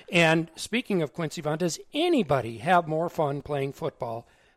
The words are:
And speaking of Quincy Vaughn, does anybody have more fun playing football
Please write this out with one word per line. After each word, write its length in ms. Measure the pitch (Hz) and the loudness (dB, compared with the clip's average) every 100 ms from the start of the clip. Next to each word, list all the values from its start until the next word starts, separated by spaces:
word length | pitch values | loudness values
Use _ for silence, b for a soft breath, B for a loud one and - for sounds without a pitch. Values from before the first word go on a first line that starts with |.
| - | 0
And 360 | 180 160 165 165 | 4 6 4 0
speaking 480 | - - 226 - 190 | -8 -6 -4 0 -2
of 100 | 151 | -2
Quincy 280 | - 156 - | -4 -6 -4
Vaughn, 180 | 147 156 | -4 -2
does 220 | 180 - - | -2 -4 -6
anybody 680 | 294 359 294 143 139 117 110 | -2 2 2 2 0 -2 -4
have 280 | 143 175 156 | 2 4 4
more 220 | 156 170 | -2 -2
fun 340 | - 147 143 | 0 -2 -2
playing 300 | 143 147 139 | -4 -4 -4
football 560 | - 156 - 117 117 b b b | -6 -8 -6 -8 -10 b b b